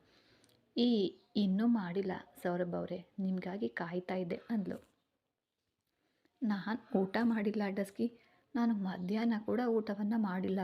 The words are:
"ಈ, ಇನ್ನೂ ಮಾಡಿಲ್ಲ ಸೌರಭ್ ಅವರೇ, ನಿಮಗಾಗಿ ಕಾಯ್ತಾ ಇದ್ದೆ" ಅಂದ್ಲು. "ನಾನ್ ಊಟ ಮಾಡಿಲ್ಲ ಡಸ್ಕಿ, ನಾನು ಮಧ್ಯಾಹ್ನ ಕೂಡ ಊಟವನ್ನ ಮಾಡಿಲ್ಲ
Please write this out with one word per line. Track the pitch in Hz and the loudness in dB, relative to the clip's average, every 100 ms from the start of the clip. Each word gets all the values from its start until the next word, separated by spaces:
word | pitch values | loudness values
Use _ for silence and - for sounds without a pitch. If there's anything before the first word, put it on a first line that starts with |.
| _ _ _ _ _ _ _ - | _ _ _ _ _ _ _ 2
"ಈ, | 240 226 185 - _ - | 4 4 2 -2 _ 0
ಇನ್ನೂ | 202 185 240 | 2 4 4
ಮಾಡಿಲ್ಲ | 233 175 185 190 180 - - | 4 2 -2 -2 -4 -10 -6
ಸೌರಭ್ | 180 175 175 | -2 0 -2
ಅವರೇ, | 175 175 180 180 - | -2 -4 -8 -10 -4
ನಿಮಗಾಗಿ | 190 185 185 196 233 | -2 -2 -4 -4 -4
ಕಾಯ್ತಾ | - 170 180 180 | -4 -4 -4 -4
ಇದ್ದೆ" | 185 175 - - | -4 -2 -6 -2
ಅಂದ್ಲು. | 226 180 - - _ _ _ _ _ _ _ _ _ _ _ _ _ _ - | -2 -2 -6 -12 _ _ _ _ _ _ _ _ _ _ _ _ _ _ -4
"ನಾನ್ | 233 202 202 240 - 196 | 0 0 -2 -6 -2 0
ಊಟ | 190 214 | 2 2
ಮಾಡಿಲ್ಲ | 233 226 208 208 202 | 2 2 0 0 -2
ಡಸ್ಕಿ, | 196 196 - 240 - _ _ _ | -2 -4 -2 -4 -4 _ _ _
ನಾನು | 233 233 | 0 0
ಮಧ್ಯಾಹ್ನ | 208 190 180 180 214 233 214 | 2 -2 -4 -2 0 0 0
ಕೂಡ | 214 214 247 | 0 0 2
ಊಟವನ್ನ | 226 214 208 208 233 | 0 0 -2 0 2
ಮಾಡಿಲ್ಲ | 202 185 190 190 | 0 0 0 0